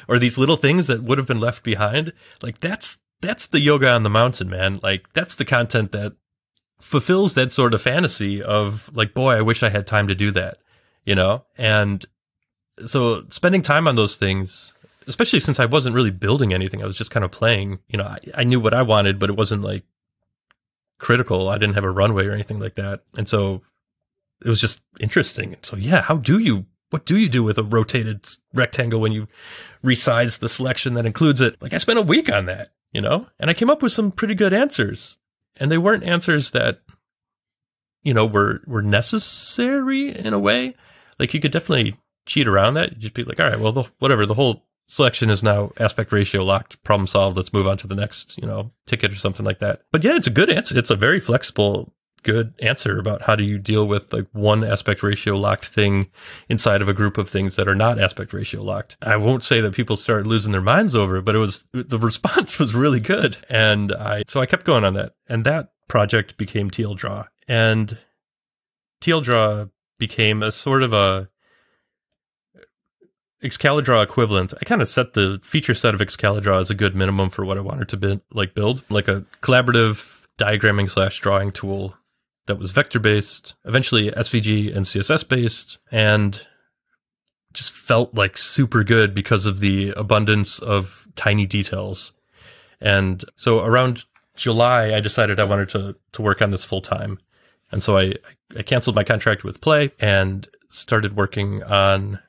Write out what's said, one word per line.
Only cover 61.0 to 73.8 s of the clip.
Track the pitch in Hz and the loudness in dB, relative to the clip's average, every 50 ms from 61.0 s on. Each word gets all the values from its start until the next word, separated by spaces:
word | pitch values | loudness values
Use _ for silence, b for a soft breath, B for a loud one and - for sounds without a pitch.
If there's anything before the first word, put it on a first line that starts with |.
| 101 95 92 92 | 0 0 0 -2
it, | 92 | -2
but | 113 107 | 0 0
it | 110 | 0
was, | 110 101 95 - - _ | 0 -2 -4 -8 -12 _
the | - 127 123 - 123 110 | -10 -10 -6 -4 -4 -2
<laughs> | |
response | 113 113 107 - - - - - 233 - - - | -2 -2 -2 -2 -4 -2 0 0 -2 0 -2 -2
was | 160 117 107 | -2 0 0
really | 120 135 151 135 123 | 2 2 2 2 2
good. | 107 - 185 214 202 131 104 - - - | 0 0 0 0 0 -2 -2 -6 -8 -2
And | - 110 110 107 104 104 104 101 - | 0 2 4 4 4 2 0 -2 -4
I, | - 107 104 104 104 104 - | -4 -6 -4 -6 -6 -6 -4
so | - 139 | -2 -2
I | 127 | 0
kept | - - 185 - | 0 0 0 2
going | - 156 120 107 | 4 4 4 4
on | 98 95 | 2 2
that. | 98 104 - - _ _ - | 0 -4 -6 -10 _ _ -6
And | 120 117 113 | -4 -2 0
that | 131 151 160 - - _ _ _ - | 0 0 -2 -4 -8 _ _ _ -2
project | - 117 104 101 - 110 101 - - - | 0 2 2 2 2 0 -2 -2 -6 -10
became | 107 95 - 110 101 101 | -8 -6 -4 -4 -4 -4
Teal | - - 113 104 104 | -4 -4 -6 -6 -6
Draw. | 95 - - 104 98 - - _ _ _ - | -8 -8 -8 -8 -10 -10 -14 _ _ _ -4
And | 127 113 113 113 110 110 110 107 110 - - _ _ _ _ _ _ _ _ _ _ _ _ _ _ _ _ _ _ _ | 0 2 4 4 4 2 0 -2 -6 -10 -16 _ _ _ _ _ _ _ _ _ _ _ _ _ _ _ _ _ _ _
Teal | - - 165 160 | -2 0 0 0
Draw | 143 120 120 117 110 107 107 104 104 95 - _ _ _ _ - | 2 2 2 2 2 2 0 -2 -6 -10 -14 _ _ _ _ -6
became | 113 107 - - 113 107 107 107 107 | -6 -4 -2 0 2 2 2 2 0
a | 107 | -2
sort | 107 - - 139 135 135 131 | -4 -4 -2 0 2 2 2
of | 123 110 | 2 2
a | 104 101 98 95 95 95 95 _ _ _ _ _ _ _ _ _ _ _ _ _ _ _ _ _ _ _ _ _ _ _ _ _ - - _ _ _ _ _ _ _ _ _ _ _ _ _ _ _ | 4 4 2 2 0 -4 -10 _ _ _ _ _ _ _ _ _ _ _ _ _ _ _ _ _ _ _ _ _ _ _ _ _ -20 -20 _ _ _ _ _ _ _ _ _ _ _ _ _ _ _
Excalidraw | - 135 - - - 143 143 151 | -8 -8 -4 0 2 2 2 2